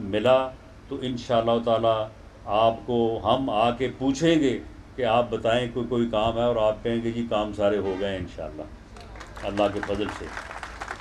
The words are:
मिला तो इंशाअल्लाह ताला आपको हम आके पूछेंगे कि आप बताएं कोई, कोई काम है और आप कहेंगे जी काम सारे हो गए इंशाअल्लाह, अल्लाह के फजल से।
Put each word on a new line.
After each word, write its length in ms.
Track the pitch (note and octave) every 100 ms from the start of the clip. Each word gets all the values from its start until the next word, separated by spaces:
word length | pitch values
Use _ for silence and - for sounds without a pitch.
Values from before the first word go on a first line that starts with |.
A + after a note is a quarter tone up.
| G2+
मिला 280 | G#2 A#2+ C3 C3 - - - -
तो 100 | C#3
इंशाअल्लाह 560 | B2+ A#2+ - A#2 A#2 A#2
ताला 340 | A#2+ A2+ A2+ A2 A2 - - - A#2+ G#2
आपको 420 | A2+ A2+ - A#2+ A2+ A2
हम 280 | G2 C3 C3+
आके 360 | G#2+ A#2+ A#2+ B2+ -
पूछेंगे 540 | C3 C3+ E3 E3 C3+ G#2 - - - -
कि 60 |
आप 260 | A#2 A#2 A#2
बताएं 400 | A2 A2+ A#2+ A#2+
कोई, 120 | B2
कोई 220 | A#2 A#2+ A#2
काम 300 | G#2+ A2+ A2+
है 80 | A#2+
और 120 | A#2
आप 200 | G#2+ G#2+
कहेंगे 260 | A#2 A#2 A#2
जी 100 | A#2 A2+
काम 240 | G#2+ G#2+
सारे 260 | G2+ G2+ G#2
हो 180 | F#2+ F#2+
गए 220 | G2+ F#2
इंशाअल्लाह, 1300 | E2 - D#2 D2+ D2+ - - - - - - - G#2
अल्लाह 220 | G2+ G2+
के 120 | G2+
फजल 260 | G2+ G2+ G2+
से। 160 | - D#2+ - - - - - - -